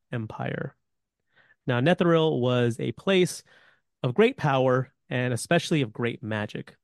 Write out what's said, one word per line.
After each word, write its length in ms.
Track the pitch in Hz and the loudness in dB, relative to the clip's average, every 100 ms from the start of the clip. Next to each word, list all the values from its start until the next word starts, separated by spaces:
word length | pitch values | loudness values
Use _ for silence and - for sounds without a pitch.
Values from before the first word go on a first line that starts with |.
| _ | _
Empire. 640 | 123 110 - 131 - - - _ _ _ _ _ _ _ _ - | -10 -8 -8 -8 -6 -8 -12 _ _ _ _ _ _ _ _ -2
Now, 140 | 120 | 2
Netheril 600 | 139 175 175 165 160 139 | 2 4 4 4 2 0
was 380 | 123 123 120 113 | 0 2 0 -2
a 140 | 127 | -6
place 500 | - - 190 175 - - _ _ _ _ _ | -4 0 2 2 -2 -16 _ _ _ _ _
of 120 | 123 | -4
great 220 | 120 226 269 | 2 2 2
power 560 | 151 135 131 127 127 _ _ | 0 2 2 2 -2 _ _
and 240 | 127 123 | -4 -2
especially 480 | 120 - 170 - 160 | -4 0 0 2 0
of 100 | 120 | -2
great 300 | 110 120 - | -2 -6 -6
magic. 540 | 107 107 104 - - - | -6 -4 -6 -8 -14 -18